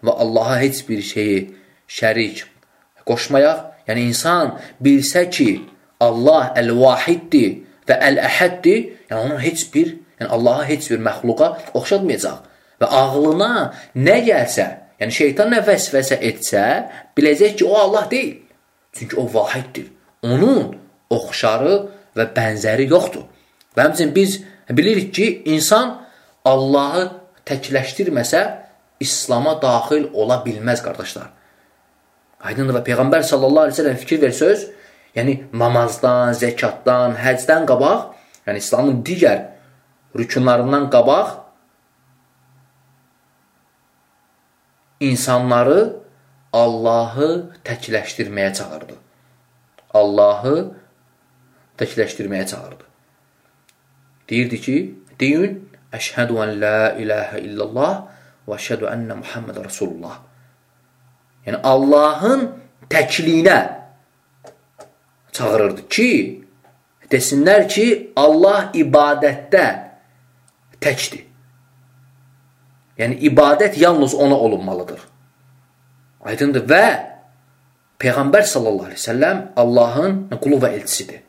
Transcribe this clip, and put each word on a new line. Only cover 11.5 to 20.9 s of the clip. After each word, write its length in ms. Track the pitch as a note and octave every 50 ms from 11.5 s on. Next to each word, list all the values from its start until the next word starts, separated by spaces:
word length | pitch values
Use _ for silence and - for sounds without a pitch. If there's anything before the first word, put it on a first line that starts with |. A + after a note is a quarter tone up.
| E3 - - - -
oxşatmayacaq. 760 | B2+ B2+ - G3+ G3 G3 F3 B2+ G2+ - F#2 - - - - _ _ _ _ _ _
Və 60 | A#2+ A2
ağlına 600 | C#3 C3+ C3+ C3+ C3+ C#3+ D3 D#3 D#3 E3+ G3+ A3+ A#3+ A3 D#3 B2+ - - - - _
nə 220 | C3 C3 D#3 G3+ A#3+ A#3+
gəlsə, 420 | A#3 G3+ D#3 A#2+ - - - F#2+ F#2+ - - - _ _
yəni 180 | _ G#2+ A2+ A#2
şeytan 380 | - D3 D3 C#3 C#3+ G#3 G#3+ A#3+
nə 60 | A3+
vəsvəsə 560 | G3 G#3 G3 E3 - - - C3+ C3 C3+ C#3 -
etsə, 460 | - A2+ G#2+ - - - - G2+ G2 A2 C#3+ F#3+ A#3+ - - - - _ _ -
biləcək 420 | C#3+ D3+ D3 C#3+ G3 G#3+ G#3 -
ki, 80 | F#3 F3
o 80 | G3 G#3+
Allah 300 | G#3 F#3 F#3+ G#3+ G3+ -
deyil. 300 | A#3+ C4 C4 D#3 - - - _ _ _ _ _ _ _ _ _ _
Çünki 220 | - A#2+ A2+ -
o 120 | - B2+ A2+
vahiddir. 640 | A2 A2+ G#2 - - C3 B2+ - - - - - - _ _ _ _ _ -
Onun 500 | A#2 B2 C3+ F3 B3 C#4 A3 C#3+ - - - - -